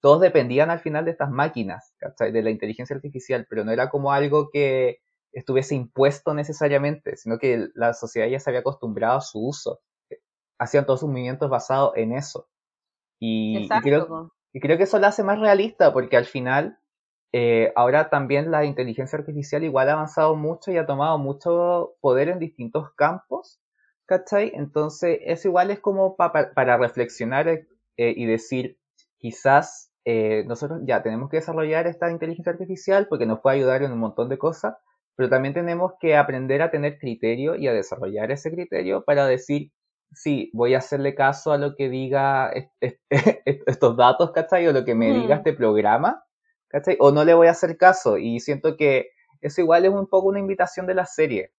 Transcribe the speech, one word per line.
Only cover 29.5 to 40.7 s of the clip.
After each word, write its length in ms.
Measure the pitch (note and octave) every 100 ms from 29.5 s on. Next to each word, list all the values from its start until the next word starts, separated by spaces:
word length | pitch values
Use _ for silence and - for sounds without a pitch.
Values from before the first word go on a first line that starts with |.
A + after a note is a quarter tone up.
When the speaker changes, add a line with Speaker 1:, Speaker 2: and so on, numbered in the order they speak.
| C#3+ C#3+ - - _
Speaker 1:
eh, 400 | - A2+ G#2+ G#2+ A2
nosotros 320 | A#2+ C#3+ E3
ya 180 | C3 A2+
tenemos 280 | A2+ A2 C3+
que 60 | D#3
desarrollar 480 | D#3 D#3+ D#3 D#3 E3+
esta 240 | E3+ E3+
inteligencia 420 | E3 D#3+ E3 E3+
artificial 540 | E3+ F#3 F#3 - G3 G3+
porque 180 | D3 A2+
nos 140 | A2
puede 160 | C3+ C3+
ayudar 240 | C3 C3
en 100 | C#3
un 60 | A#2+
montón 280 | A2 G#2 A#2+
de 100 | C3
cosas, 380 | D#3 E3 G#3 A3+ _ _ _ -
pero 120 | B2+
también 240 | C3 C3+
tenemos 380 | D3 E3+ E3+ F3+ F3+
que 160 | E3 D3
aprender 460 | D3 C3 C3 C3+
a 80 | E3
tener 260 | D#3 C#3+ D3
criterio 560 | C3 A2+ A2+ A#2 C#3 F3
y 120 | C#3
a 40 |
desarrollar 600 | A2+ F#2+ - G2 G#2 A2
ese 180 | C#3+ D#3+
criterio 540 | E3 F3 - F3+ -
para 220 | - C#3+ C#3
decir, 440 | C3 - D3 D3 _ _ _ _
"Sí, 360 | - - C#3 -
voy 200 | A2+ A#2+